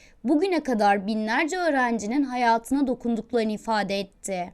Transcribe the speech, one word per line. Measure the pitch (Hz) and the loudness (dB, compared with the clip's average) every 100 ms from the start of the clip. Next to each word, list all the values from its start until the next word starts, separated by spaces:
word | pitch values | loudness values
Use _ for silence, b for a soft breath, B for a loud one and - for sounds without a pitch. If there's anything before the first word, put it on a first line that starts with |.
| b _ | b _
bugüne | 226 302 392 330 | 0 2 2 0
kadar | 294 226 202 202 190 | 0 2 4 2 0
binlerce | 220 214 247 320 370 | -2 -2 0 -2 0
öğrencinin | 339 277 240 233 208 277 | 0 2 2 0 -2 0
hayatına | 269 247 240 226 - 277 269 | 0 2 2 2 2 0 0
dokunduklarını | 247 233 226 - 240 220 | -2 -2 -4 -2 -2 0
ifade | 208 - 220 190 196 | -2 -2 -2 0 -4
etti. | 190 _ - 185 180 | -6 _ -8 -6 -6